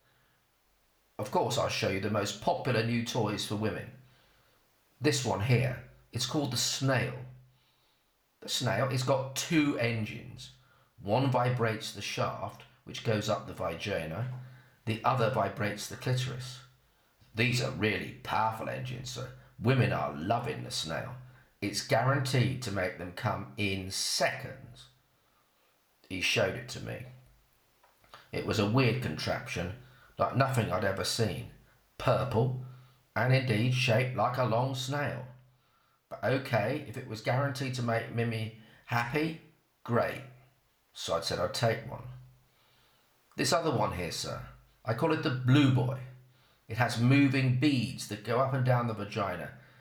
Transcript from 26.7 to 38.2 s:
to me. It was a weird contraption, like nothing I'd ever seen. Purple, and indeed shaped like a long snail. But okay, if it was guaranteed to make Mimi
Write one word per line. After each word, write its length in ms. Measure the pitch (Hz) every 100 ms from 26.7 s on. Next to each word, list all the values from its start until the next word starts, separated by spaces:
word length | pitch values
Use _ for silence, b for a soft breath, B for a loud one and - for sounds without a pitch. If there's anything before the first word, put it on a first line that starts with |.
to 100 | -
me. 260 | 55 - - - - _ _ _ _ _ _ _ B B B
It 160 | - 95
was 120 | 101
a 120 | 101
weird 320 | 123 120 -
contraption, 800 | - 78 - 80 - 90 90 B B B B -
like 180 | - 117
nothing 340 | 131 123 95
I'd 140 | 90
ever 200 | 98 95
seen. 460 | 90 - 110 80 60 - b b _ -
Purple, 680 | - 120 131 113 127 B B B B B B 104
and 180 | 123
indeed 400 | 131 123 104 127
shaped 400 | 127 127 110 -
like 220 | - 117 127
a 80 |
long 300 | 120 113 131
snail. 520 | 127 - 147 135 82 - - _ b b b b b _
But 140 | -
okay, 600 | 104 131 - 107 104 147 -
if 100 | 107
it 120 | -
was 120 | 107
guaranteed 540 | - 123 143 123 131
to 80 | 127
make 320 | 120 113 113
Mimi 460 | 117